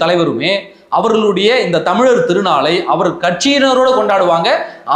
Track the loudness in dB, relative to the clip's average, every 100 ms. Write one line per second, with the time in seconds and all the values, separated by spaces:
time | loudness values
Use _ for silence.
0 | 0 0 0 -2 -2 -4 -6 -20 -4 -2
1 | 0 0 0 0 2 0 0 -2 0 2
2 | 2 2 0 0 0 0 0 -2 0 0
3 | -2 -2 -4 -2 0 0 2 2 2 0
4 | 0 0 2 0 0 -2 -4 -12 -2